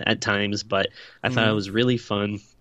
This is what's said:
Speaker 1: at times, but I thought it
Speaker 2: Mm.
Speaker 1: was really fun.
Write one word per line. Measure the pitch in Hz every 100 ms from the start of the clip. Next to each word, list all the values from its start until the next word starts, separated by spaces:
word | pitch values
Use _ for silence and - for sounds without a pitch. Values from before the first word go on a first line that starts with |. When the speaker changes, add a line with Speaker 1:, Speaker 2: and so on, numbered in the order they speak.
| -
Speaker 1:
at | 110
times, | - 101 104 104
but | - 98 98 - - -
I | -
thought | 123 110
it |
Speaker 2:
Mm. | 107
Speaker 1:
was | 95
really | 107 123 120
fun. | - 101 104 101 - _